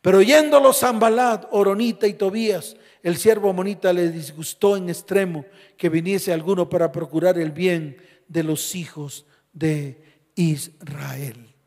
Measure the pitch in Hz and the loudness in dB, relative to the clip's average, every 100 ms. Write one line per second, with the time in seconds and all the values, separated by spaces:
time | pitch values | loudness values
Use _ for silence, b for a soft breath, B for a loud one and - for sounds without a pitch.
0 | - 190 208 302 302 285 269 - 247 226 | 4 6 6 6 6 6 6 4 0 2
1 | 226 226 247 220 - 214 196 196 233 220 | 2 2 0 -2 -2 0 2 2 -2 0
2 | 208 208 196 214 226 180 - - b b | -2 0 -4 -2 -2 -2 -6 -18 b b
3 | 170 170 214 220 202 180 190 196 190 180 | -6 0 2 2 2 0 -4 -2 0 0
4 | 170 165 143 151 160 - 202 202 180 170 | 0 -4 -12 -12 -14 0 0 2 -2 -8
5 | - 196 190 160 135 b b _ 175 160 | -2 0 0 -6 -12 b b _ 0 0
6 | 170 196 190 165 156 190 175 180 165 170 | 0 -4 -2 -4 -2 -2 0 0 0 -2
7 | 160 160 175 180 160 151 185 175 151 131 | -6 0 2 2 -2 -2 -2 -2 -6 -14
8 | b b _ 165 156 151 - 180 160 - | b b _ -4 -2 -4 -6 -10 -12 -12
9 | 143 - _ _ _ 165 160 151 143 131 | -14 -14 _ _ _ -6 -4 -2 -6 -14
10 | b b _ - 170 147 - _ 143 143 | b b _ -2 -2 -2 -6 _ -16 -14
11 | 139 131 143 120 113 _ | -12 -12 -12 -14 -20 _